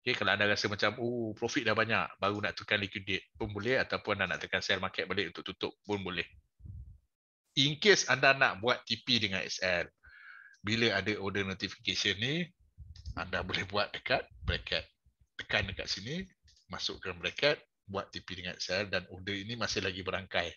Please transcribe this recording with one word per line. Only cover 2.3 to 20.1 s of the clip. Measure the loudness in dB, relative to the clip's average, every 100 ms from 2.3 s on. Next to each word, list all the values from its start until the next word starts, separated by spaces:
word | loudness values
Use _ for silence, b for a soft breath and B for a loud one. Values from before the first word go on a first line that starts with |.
| 2
nak | -2 -4
tekan | 0 0
liquidate | 0 -4 -4 -4 -4 -8
pun | -6
boleh, | -2 2 2
ataupun | 2 0 0 0
anda | 2
nak | 0
tekan | -2 -2
sell | 0 0
market | 0 -4
balik | -2 0 -2
untuk | -4 -10
tutup | -4 -4 -6
pun | -4 -4
boleh. | -2 -4 -4 -8 _ _ -14 -12 -14 -18 _ _ _ _ _ 2
In | 2 4
case | 6 6 6
anda | 4 6
nak | 6 4 2
buat | 0 0 0
T | -6
P | 2 2
dengan | 2 -2
S | -4 -2
L, | 0 0 -2 _ B B B B B B
bila | 0 4 4 4
ada | 0 0
order | 0 0
notification | -2 -2 -4 -4 -4 0 2 2
ni, | 0 -2 -4 _ _ _ -18 -16 -12
anda | -8 -4 -4
boleh | -2 -2 0
buat | 0 0
dekat | -4 -2 -2 -2 -10
bracket. | -2 -2 0 -4 -4 _ _ _ _ -14
Tekan | 0 0 0
dekat | -4
sini, | -4 -4 -4 -6 -8 _ -20 -20 _
masukkan | -6 -6 -6 -8 -4
bracket, | -4 2 2 2 -4 _
buat | _ -6 -4
T | -10
P | -10 -8
dengan | -8 -6
S | -2
L, | 0 0
dan | -2 -4
order | -10 -6 -4
ini | -4
masih | -4 -2 0
lagi | -2 -2
berangkai. | -4